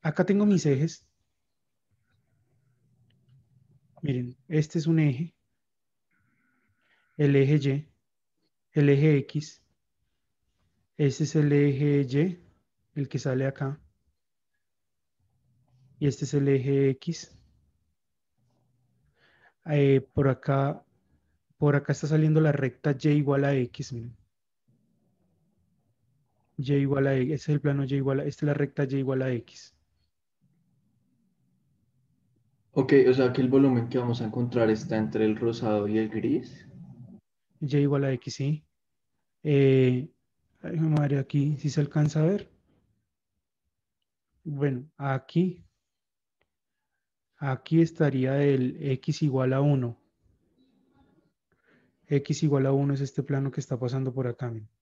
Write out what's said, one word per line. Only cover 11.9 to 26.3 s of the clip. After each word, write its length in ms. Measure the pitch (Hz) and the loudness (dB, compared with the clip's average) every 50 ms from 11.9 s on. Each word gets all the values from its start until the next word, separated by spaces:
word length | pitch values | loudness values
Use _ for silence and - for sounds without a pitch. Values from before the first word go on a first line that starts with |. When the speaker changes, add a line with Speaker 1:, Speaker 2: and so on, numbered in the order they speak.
| 143 143 139 | 2 0 0
Speaker 1:
Y, 320 | 123 127 143 165 190 175 - - _ _ _ _ _ _ _ _ _ _ | 0 0 0 0 0 -4 -8 -18 _ _ _ _ _ _ _ _ _ _
el 160 | 147 139 - | -8 -8 -6
que 100 | - 127 | -6 -6
sale 260 | - 143 127 131 135 | -4 -2 -2 -2 -2
acá. 340 | 135 135 - 147 135 147 - _ _ _ _ _ _ _ _ _ _ _ _ _ _ _ _ _ _ _ _ _ _ _ _ _ _ _ _ _ _ _ _ _ _ _ _ _ _ _ _ _ _ _ _ | -4 -4 -6 -8 -8 -8 -10 _ _ _ _ _ _ _ _ _ _ _ _ _ _ _ _ _ _ _ _ _ _ _ _ _ _ _ _ _ _ _ _ _ _ _ _ _ _ _ _ _ _ _ _
Y 80 | 151 | -2
este 180 | 139 131 - 147 | -2 -2 -2 -6
es 80 | - - | -2 -2
el 120 | 143 139 | 0 2
eje 440 | 139 139 131 123 139 139 139 139 135 | 2 2 2 0 0 0 2 2 2
X. 420 | 131 - - 170 165 - - - - - _ _ _ _ _ _ _ _ _ _ _ _ _ _ _ _ _ _ _ _ _ _ _ _ _ _ _ _ _ _ _ _ _ _ _ _ _ _ _ _ _ _ _ _ _ | 0 -2 -6 -8 -8 -8 -12 -18 -20 -20 _ _ _ _ _ _ _ _ _ _ _ _ _ _ _ _ _ _ _ _ _ _ _ _ _ _ _ _ _ _ _ _ _ _ _ _ _ _ _ _ _ _ _ _ _
Eh, 360 | 170 151 143 143 139 135 131 127 _ _ | -2 2 2 4 4 4 2 0 _ _
por 160 | 151 139 135 | 0 2 2
acá, 560 | 123 - - - 139 139 139 143 160 - _ _ _ _ _ _ _ _ _ _ _ _ _ _ _ | 0 0 -2 -2 0 0 0 -2 -4 -8 _ _ _ _ _ _ _ _ _ _ _ _ _ _ _
por 180 | _ 151 147 143 | _ 0 2 2
acá 160 | 143 143 - | 2 0 -2
está 160 | 143 - - | -4 -4 -2
saliendo 320 | 143 156 156 156 156 156 156 | 0 0 2 2 4 4 4
la 120 | 156 151 | 2 2
recta 440 | 135 - 131 127 - _ - 151 139 | 2 0 -2 -4 -6 _ -4 -4 -4
Y 120 | 127 - 151 | 0 0 2
igual 360 | 147 151 143 139 139 139 143 | 2 2 2 0 0 0 0
a 100 | 139 143 | 0 0
X, 380 | 135 123 120 - - 135 - 127 | -2 -2 -4 -8 -14 -12 -12 -12
miren. 220 | 117 117 123 117 _ _ _ _ _ _ _ _ _ _ _ _ _ _ _ _ _ _ _ _ _ _ _ _ _ _ _ _ _ _ _ _ _ _ _ _ _ _ _ _ _ _ _ | -12 -12 -14 -18 _ _ _ _ _ _ _ _ _ _ _ _ _ _ _ _ _ _ _ _ _ _ _ _ _ _ _ _ _ _ _ _ _ _ _ _ _ _ _ _ _ _ _